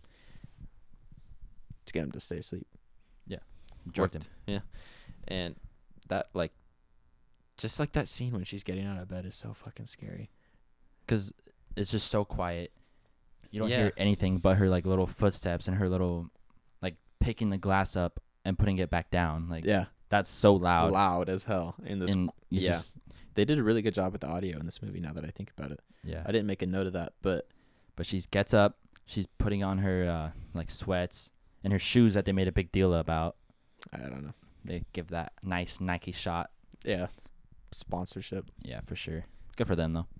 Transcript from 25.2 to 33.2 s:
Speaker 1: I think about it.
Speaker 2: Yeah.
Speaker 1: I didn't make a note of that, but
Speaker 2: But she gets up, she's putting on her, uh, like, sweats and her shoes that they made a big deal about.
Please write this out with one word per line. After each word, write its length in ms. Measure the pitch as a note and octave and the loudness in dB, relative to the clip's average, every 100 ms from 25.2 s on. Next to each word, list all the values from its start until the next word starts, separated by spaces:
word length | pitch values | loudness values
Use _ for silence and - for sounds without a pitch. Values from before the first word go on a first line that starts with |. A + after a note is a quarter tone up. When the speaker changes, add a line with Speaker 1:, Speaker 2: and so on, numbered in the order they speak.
| D#2 | -10
Speaker 1:
I 40 | |
think 220 | - - | -10 -12
about 200 | - C#2+ | -10 -10
it. 100 | D2 _ - | -10 _ -16
Speaker 2:
Yeah. 200 | - D#2+ E2 | -10 -8 0
Speaker 1:
I 60 | |
didn't 160 | A2 G#2 | 0 0
make 140 | G2 | -2
a 40 | F#2 | -2
note 200 | F#2 F#2+ | -2 -2
of 60 | |
that, 200 | F2+ E2+ - | -2 -6 -4
but 280 | G2 F2+ - _ _ _ _ - | 0 0 -4 _ _ _ _ -10
Speaker 2:
But 80 | E2+ | -4
she 140 | F#2+ - | -4 0
gets 240 | G2+ G2+ | 0 4
up, 240 | A2 G2+ - _ - - | 6 6 4 _ -20 -8
she's 200 | - F#2 | -6 -6
putting 380 | _ G#2+ G2+ | _ -2 0
on 140 | G2 F#2+ | 0 0
her, 260 | G2 F#2 F2+ | 2 2 2
uh, 220 | E2 D#2 E2 - | 0 -4 -8 -10
like, 160 | E2+ D#2+ | -8 -8
sweats 600 | - G2 F2+ F2+ - - _ _ _ | -8 -2 0 0 -6 -14 _ _ _
and 80 | G2+ | 0
her 80 | G2 | 2
shoes 340 | - B2 A#2 | 4 6 8
that 120 | G2+ G2 | 6 2
they 80 | |
made 160 | F#2+ F#2 | 2 2
a 20 | |
big 220 | F#2 F2+ | 2 0
deal 200 | F#2+ F#2 | 4 6
about. 440 | E2+ D#2+ D#2+ | 4 2 0